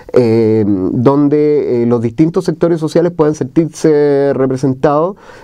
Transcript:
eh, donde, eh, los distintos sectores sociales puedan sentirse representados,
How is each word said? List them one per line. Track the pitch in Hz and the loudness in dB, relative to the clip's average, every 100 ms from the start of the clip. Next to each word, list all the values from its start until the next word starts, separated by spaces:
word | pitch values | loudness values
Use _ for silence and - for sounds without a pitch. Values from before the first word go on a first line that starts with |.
| - | -2
eh, | - 117 113 110 110 104 | 0 2 2 2 2 0
donde, | 98 92 127 123 143 143 151 151 147 104 120 | 0 -2 0 0 2 2 2 2 0 0 -2
eh, | 117 | 0
los | 120 | 0
distintos | 117 113 160 185 | -2 0 0 0
sectores | 180 160 170 165 | -4 -2 -2 -2
sociales | 156 170 170 | -2 0 -2
puedan | 175 151 | 0 -2
sentirse | 151 131 160 156 - 160 147 147 139 139 | -2 -2 -2 -2 -2 0 2 2 2 0
representados, | 131 131 131 135 131 151 143 175 208 - - | 0 -2 0 -2 0 0 0 -2 -6 -20 -20